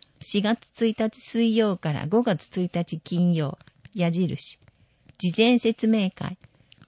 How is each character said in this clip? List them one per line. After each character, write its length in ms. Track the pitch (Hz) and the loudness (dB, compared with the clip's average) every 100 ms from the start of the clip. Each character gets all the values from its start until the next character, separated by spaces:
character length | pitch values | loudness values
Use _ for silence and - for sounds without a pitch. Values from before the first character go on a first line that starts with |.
| _ _ | _ _
四 220 | - 202 | -6 -2
月 440 | 208 240 _ - 226 | 0 -2 _ -4 -2
一 80 | |
日 260 | 220 220 - | 0 -4 -6
水 360 | - 233 226 220 | -6 0 2 2
曜 220 | 214 175 | 2 0
か 160 | 160 | -4
ら 120 | 143 151 | -4 0
五 160 | 214 | 0
月 380 | 247 170 - 190 | 2 -2 -4 -6
一 100 | 180 | -4
日 300 | 170 170 160 | -4 -6 -8
金 320 | - 175 175 | -4 0 2
曜、 260 | 160 147 - - _ - | 2 -2 -6 -18 _ -12
矢 160 | 208 170 | -4 -2
印。 480 | 170 175 - - - _ _ _ _ _ - | 0 -2 -4 -12 -20 _ _ _ _ _ -6
事 180 | 180 | -4
前 240 | 170 233 240 | 2 4 4
説 300 | 226 - 220 | 2 0 2
明 220 | 220 190 | 2 0
会、 260 | - - 185 _ _ _ _ | -4 -10 -10 _ _ _ _